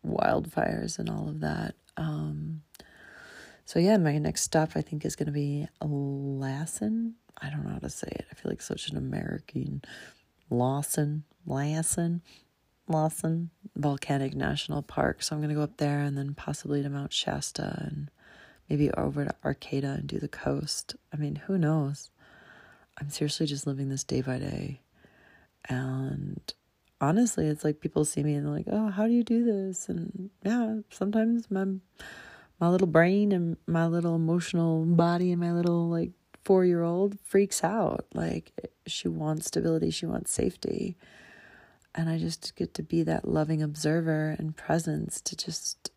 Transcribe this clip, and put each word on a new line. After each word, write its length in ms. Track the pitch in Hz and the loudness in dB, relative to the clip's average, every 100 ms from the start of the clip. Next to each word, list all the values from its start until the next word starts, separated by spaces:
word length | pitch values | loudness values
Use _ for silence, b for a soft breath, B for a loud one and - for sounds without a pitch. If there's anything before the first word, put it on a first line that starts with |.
| - | -2
wildfires 920 | - - - - - - - - - | 0 2 2 -2 -2 0 -2 -4 -4
and 100 | - | -4
all 200 | - 151 | -4 -4
of 100 | 156 | -4
that. 360 | 156 - 160 - _ - | -4 -2 -6 -8 _ -8
Um, 680 | 160 151 151 151 156 156 - - B B B B B B B B | -6 -4 -4 -4 -6 -8 -12 -20 B B B B B B B B
so 160 | - 165 | -4 4
yeah, 180 | 180 214 | 6 6
my 200 | 160 151 | 4 2
next 240 | 151 - | 0 -2
stop, 300 | - 160 156 156 | 0 2 2 -2
I 60 | |
think, 240 | 151 151 - | -4 -4 -4
is 100 | - | -4
gonna 160 | 151 | -2
be 360 | 147 143 143 151 _ | -2 -2 -2 -6 _
Lassen. 1300 | 151 143 139 139 139 135 135 135 160 - 208 226 233 226 _ - | -4 -2 -2 -4 -4 -4 -4 -4 -6 -4 -2 0 -2 -8 _ -10
I 120 | 143 | -6
don't 140 | 147 | -4
know 80 | - | -4
how 80 | - | -6
to 100 | - | -8
say 180 | - - | -8 -8
it. 140 | - - | -8 -10
I 40 | - | -8
feel 160 | - | -6
like 100 | - | -6
such 280 | - - - | -6 -8 -6
an 80 | - | -6
American. 840 | 131 50 50 - - - - 139 B B B B B _ _ | -4 -4 -4 -6 -6 -6 -4 -6 B B B B B _ _
Lawson, 760 | 120 127 139 151 - 147 151 151 _ 170 | 0 2 0 -2 0 0 -2 -8 _ -6
Lassen, 760 | 139 147 156 160 - 170 170 B B B _ _ _ - | -2 0 0 0 0 0 -2 B B B _ _ _ -2
Lawson 640 | 160 156 - 165 165 170 _ - - | 2 2 0 0 0 -2 _ -12 -2
Volcanic 600 | 143 139 - 139 135 143 | 0 0 0 0 0 -2
National 460 | 143 147 - 147 | -2 -2 -2 -6
Park. 420 | 143 - 139 - | -4 0 0 0
So 120 | - 151 | -4 -2
I'm 60 | |
gonna 120 | 151 | 0
go 80 | 151 | 0
up 160 | 147 - | -2 0
there 240 | 147 147 | 0 2
and 160 | 143 139 | 0 -2
then 160 | 139 | -4
possibly 500 | 143 - 147 - 143 | -6 -6 -6 -2 -2
to 60 | 143 | -2
Mount 240 | 139 139 | -4 -4
Shasta 720 | - - 143 - - - - - | -2 -2 -2 -4 -6 -4 -4 -6
and 240 | 147 147 _ B B B B - | -6 -8 _ B B B B -2
maybe 220 | 147 147 | 2 2
over 340 | - 139 143 143 | 2 0 0 -4
to 100 | - | -2
Arcata 480 | 139 139 - 139 139 | -4 -4 -4 -4 -2
and 160 | 139 143 | -4 -4
do 120 | - | -4
the 80 | 147 | -6
coast. 680 | - 139 139 151 - - - _ | -4 -2 -2 -2 -6 -8 -18 _
I 40 | 147 | -4
mean, 180 | 147 147 | -4 -4
who 220 | - 190 | -2 2
knows? 540 | 156 156 139 143 - _ B B B B B B B - | 4 2 0 -4 -12 _ B B B B B B B -12
I'm 120 | 147 | -10
seriously 360 | - 151 - 151 | -2 -2 0 -2
just 200 | 143 143 | -2 -4
living 240 | 135 135 | -2 -2
this 140 | 135 | -4
day 180 | - 127 | -2 -2
by 160 | 131 127 | 0 -2
day. 420 | - - - - _ b b b b b b _ - | -4 -4 -6 -8 _ b b b b b b _ -6
And 720 | 127 131 131 135 139 - - - - _ _ _ _ | -4 -2 -4 -4 -4 -6 -8 -12 -16 _ _ _ _
honestly, 480 | 139 190 240 - 156 | 2 4 4 4 0
it's 160 | 151 | 2
like 160 | 151 151 | 0 0
people 260 | - - 151 | 0 2 2
see 180 | - | 2
me 120 | 147 147 | 2 2
and 100 | 147 | 0
they're 80 | |
like, 140 | 147 - | -2 0
"Oh, 200 | 208 214 | 0 0
how 180 | 190 220 | 2 4
do 60 | |
you 100 | 240 | 4
do 200 | 226 233 | 4 4
this?" 460 | 233 202 190 185 - | 4 2 0 -4 -4
And 400 | 180 170 - 190 _ | -4 -4 -8 -12 _
yeah, 360 | 196 240 220 220 - | 0 2 2 -2 -6
sometimes 600 | - 196 220 226 233 226 | -4 0 4 4 2 0
my, 160 | 190 196 190 _ B B B B B B _ | -2 0 -2 _ B B B B B B _
my 100 | 170 | 4
little 180 | 180 185 | 6 6
brain 440 | 160 170 196 208 | 8 8 6 4
and 260 | 185 170 165 - | 4 2 -2 0
my 220 | 165 165 | 2 4
little 280 | 170 170 165 | 2 2 2
emotional 720 | 160 175 165 170 165 160 160 | 4 2 2 2 4 4 6
body 460 | 170 170 175 180 | 6 6 4 2
and 80 | 175 | 2
my 100 | 170 | 2
little, 360 | 170 175 170 170 | 2 2 2 2
like, 220 | 170 175 - _ - | 0 -2 -6 _ -14
four-year-old 760 | - 190 180 170 170 175 202 202 | 4 6 6 4 2 2 0 -2
freaks 400 | - 196 202 - | 0 2 4 2
out. 420 | 165 220 180 - - | 0 2 0 -2 -6
Like, 580 | - 165 - - - - _ - | -4 -2 -4 -6 -14 -14 _ -10
she 220 | - 175 | -4 -4
wants 400 | 165 156 156 - | -2 -2 -2 -2
stability, 440 | 165 165 165 160 | -2 2 2 0
she 140 | 160 160 | -2 -4
wants 260 | - - | -4 -2
safety. 640 | - 185 - - - - 175 B B B B B B B B _ | 0 0 0 -4 -2 -4 -6 B B B B B B B B _
And 160 | - 165 | -4 0
I 80 | 160 | 0
just 380 | 165 160 - - | -2 -4 -10 -6
get 180 | 170 - | -6 -6
to 80 | |
be 200 | 160 165 | 0 0
that 240 | 160 165 - | 2 0 2
loving 340 | 156 156 156 | 0 2 0
observer 760 | 151 151 151 165 165 156 156 151 | 0 0 2 2 2 0 0 -2
and 160 | 156 156 | -4 -6
presence 680 | - 160 160 151 160 - | 0 0 2 -2 -2 -6
to 140 | - - | -8 -8
just 560 | - 165 - - - | -8 -6 -6 -8 -12